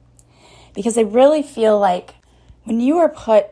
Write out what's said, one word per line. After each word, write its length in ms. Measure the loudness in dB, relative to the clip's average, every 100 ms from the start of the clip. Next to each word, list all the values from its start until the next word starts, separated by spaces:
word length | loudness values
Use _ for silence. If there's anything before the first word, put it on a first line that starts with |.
| _ _ _ _ _ -20 -18
because 240 | -8 -4 -2
I 40 |
really 420 | -2 2 4 2
feel 340 | -4 -2 0 0
like 380 | 0 -4 -8 _ _ _ _ -20
when 160 | -8 -4
you 180 | -2 0
are 100 | -2
put 380 | -4 0 0 0